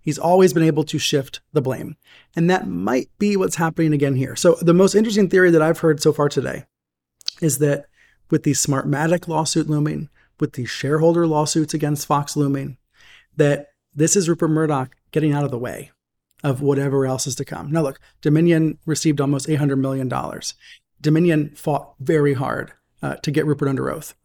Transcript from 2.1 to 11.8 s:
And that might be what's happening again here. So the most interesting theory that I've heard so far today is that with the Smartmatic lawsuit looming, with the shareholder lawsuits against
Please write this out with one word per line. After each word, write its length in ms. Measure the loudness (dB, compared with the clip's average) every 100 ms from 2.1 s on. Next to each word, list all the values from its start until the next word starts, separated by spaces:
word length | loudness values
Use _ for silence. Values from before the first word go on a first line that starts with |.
| -20 _ -2
And 120 | 0
that 200 | 0 -2
might 420 | -6 -2 -2 -4 _
be 180 | -2 0
what's 200 | -2 -2
happening 360 | -4 0 0
again 220 | 2 0
here. 220 | 0 -4 2
So 180 | 2 4
the 100 | 4
most 220 | 4 6
interesting 340 | 4 2 2 2
theory 220 | 4 4
that 100 | 4
I've 180 | 4 2
heard 200 | 0 2
so 120 | 0
far 160 | 2 0
today 360 | -2 -6 -8 -14 _ _ _ _ _ -14 -2
is 160 | -2 0
that 280 | 0 -2 -6 _ _ _ _
with 140 | -2
the 80 | 0
Smartmatic 760 | -2 0 -2 -2 -2 0 0 -2
lawsuit 400 | -4 -2 -2 -2
looming, 400 | -2 -2 -4 -10 _ _ _
with 140 | -6
the 100 | -6
shareholder 600 | -10 -6 -2 2 4 4 2
lawsuits 480 | 0 0 0 -2
against 320 | -2